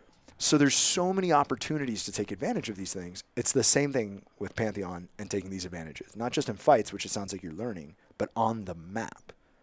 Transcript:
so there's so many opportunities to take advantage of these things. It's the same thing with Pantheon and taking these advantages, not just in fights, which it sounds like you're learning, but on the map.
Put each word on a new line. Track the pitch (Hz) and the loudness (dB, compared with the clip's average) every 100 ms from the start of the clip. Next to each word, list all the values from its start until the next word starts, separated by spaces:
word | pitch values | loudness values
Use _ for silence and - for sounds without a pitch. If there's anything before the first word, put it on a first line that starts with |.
| _ _ - - | _ _ -20 -4
so | - 151 | 4 6
there's | 143 - | 6 6
so | - - 180 | 4 2 2
many | 190 185 | 2 4
opportunities | 147 143 135 - 156 135 107 | 4 4 0 -2 -2 -2 -4
to | - | -4
take | 101 104 | -4 -4
advantage | 95 160 233 127 | -4 -2 -2 -4
of | 95 | -6
these | 95 | -6
things. | 98 87 90 - - | -6 -8 -12 -8 -2
It's | 117 | 2
the | 135 | 4
same | 117 - 143 | 6 4 4
thing | 135 104 98 - _ | 0 -2 -6 -16 _
with | 98 | -8
Pantheon | - 110 101 92 87 90 - | -2 -2 -2 -6 -8 -12 -12
and | 104 | -4
taking | 101 92 | -4 -4
these | 95 | -8
advantages, | 90 85 80 71 - 101 | -8 -8 -10 -12 -14 -6
not | 120 | -2
just | 139 139 | -2 -2
in | 104 | 2
fights, | - 131 104 | 6 6 4
which | 98 | -4
it | 98 | -6
sounds | - 98 | -6 -6
like | 95 | -8
you're | 87 | -8
learning, | 78 120 95 73 - _ - | -6 -6 -6 -12 -18 _ -4
but | - - | -4 0
on | 113 113 | 0 0
the | 92 | -6
map. | 85 82 101 113 - - - _ _ | -10 -8 -8 -8 -10 -20 -20 _ _